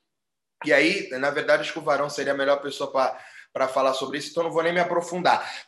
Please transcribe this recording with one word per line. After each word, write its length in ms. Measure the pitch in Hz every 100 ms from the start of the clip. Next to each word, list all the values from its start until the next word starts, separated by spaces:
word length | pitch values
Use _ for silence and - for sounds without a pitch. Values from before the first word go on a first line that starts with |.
| _ _ _ _ _ -
E 80 | 147
aí, 360 | 143 160 196 - 127
na 120 | 143
verdade, 320 | 143 139 151
acho 100 | -
que 60 | 165
o 40 |
Varão 280 | 151 139 147
seria 240 | 143 139
a 20 | 139
melhor 240 | 139 143
pessoa 320 | 143 135 139
pra, 260 | 135 127 - - - -
pra 160 | 127 131
falar 280 | 135 135
sobre 240 | 135 135 143
isso, 120 | -
então 120 | 165
não 100 | 165
vou 100 | 160
nem 120 | 165
me 60 | 175
aprofundar. 840 | 170 175 - 180 147 - - -